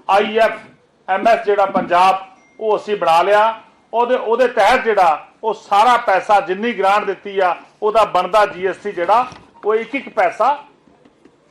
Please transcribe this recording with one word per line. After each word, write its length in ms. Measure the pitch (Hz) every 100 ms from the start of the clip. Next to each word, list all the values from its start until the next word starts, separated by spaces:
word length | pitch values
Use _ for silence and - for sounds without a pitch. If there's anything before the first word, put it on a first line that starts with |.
| -
ਆਈ 280 | 196 214 220
ਐਫ 140 | 220 - - _ _ _ -
ਐਮ 200 | 190 214
ਐਸ 160 | 226
ਜਿਹੜਾ 220 | 202 202 190
ਪੰਜਾਬ, 600 | 190 120 170 190 185 - _ _ -
ਉਹ 160 | 220 202
ਅਸੀਂ 200 | - 202
ਬਣਾ 260 | 165 165
ਲਿਆ। 380 | 180 208 220 226 - _ _
ਉਹਦੇ, 200 | 226 247
ਉਹਦੇ 340 | 254 208 240 247
ਤਹਿਤ 360 | 233 202 247
ਜਿਹੜਾ 440 | 226 202 175 147 - _
ਉਹ 100 | 220
ਸਾਰਾ 420 | 196 - 202 226 233
ਪੈਸਾ, 440 | 233 185 - 202
ਜਿੰਨੀ 320 | 180 185 233
ਗ੍ਰਾਂਟ 320 | 196 190 208
ਦਿੱਤੀ 340 | 196 190 202 196
ਆ, 180 | 185 165 - -
ਉਹਦਾ 220 | 214 220
ਬਣਦਾ 420 | 208 175 185 208 202
ਜੀ 200 | 175 190
ਐਸ 100 | 170
ਟੀ 160 | 208
ਜਿਹੜਾ 340 | 175 170 220 254 - - _
ਉਹ 100 | 202
ਇੱਕ 200 | 214 226
ਇੱਕ 140 | 277 226
ਪੈਸਾ 560 | - 190 - 233 285 - _ _ _ _ _ _ _ _